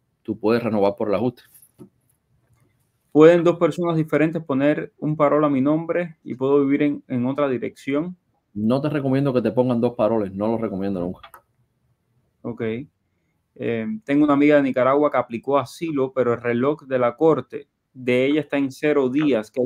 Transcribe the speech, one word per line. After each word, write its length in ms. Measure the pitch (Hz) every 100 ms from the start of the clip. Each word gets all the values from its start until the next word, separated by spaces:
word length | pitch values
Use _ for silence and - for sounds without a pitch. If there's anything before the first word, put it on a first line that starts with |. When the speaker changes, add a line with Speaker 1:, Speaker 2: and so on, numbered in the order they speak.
| _ _
Speaker 1:
tú 160 | - 104
puedes 240 | 104 117
renovar 340 | 113 107 98 101
por 140 | 107
el 60 | 98
ajuste. 260 | 123 120 _ _ _ _ 185 _ _ _ _ _ _ _ _ _ _ _ _
Speaker 2:
¿Pueden 320 | 147 156 175
dos 140 | 170 170
personas 380 | 170 147 170 160
diferentes 480 | 156 147 156 165
poner 500 | 160 135 143 151 160 _
un 180 | 147 156
parol 260 | 143 147
a 60 | 151
mi 100 | 135
nombre 580 | 135 156 165 170 175 -
y 120 | - 127
puedo 280 | 135 143
vivir 200 | 139 143
en, 200 | 147 147 -
en 180 | 127 123
otra 240 | 139 143
dirección? 640 | 120 117 - - 139 175 180 _ _ _
Speaker 1:
No 260 | 101 110 131
te 100 | 147
recomiendo 440 | 151 135 131 143
que 80 | 127
te 100 | 113
pongan 300 | 113 127 120
dos 140 | 120 120
paroles. 360 | 107 113 98
No 160 | 95 107
lo 120 | 113
recomiendo 400 | 113 95 98 95
nunca. 320 | 87 92 - - _ _ _ _ _ _ _ _ _ _
Speaker 2:
Ok. 180 | 120 113 113 113 151 _ _ _ _ _ _ -
Eh, 320 | 120 117 110 110
tengo 200 | - 143
una 100 | 151
amiga 240 | 143 147 147
de 40 |
Nicaragua 480 | 139 127 123 143 147
que 80 | 135
aplicó 400 | 120 113 131 139
asilo, 560 | 127 - 165 143 131
pero 200 | 131 120
el 80 | 117
reloj 420 | 120 120 135 151
de 160 | 135 131
la 160 | 120 117
corte 520 | 160 143 - 113 - _ _
de 360 | 135 123 123 135
ella 140 | 151
está 160 | 147 143
en 140 | 139
cero 380 | 131 151 143 131
días. 400 | 135 151 117 107
¿Qué 120 | -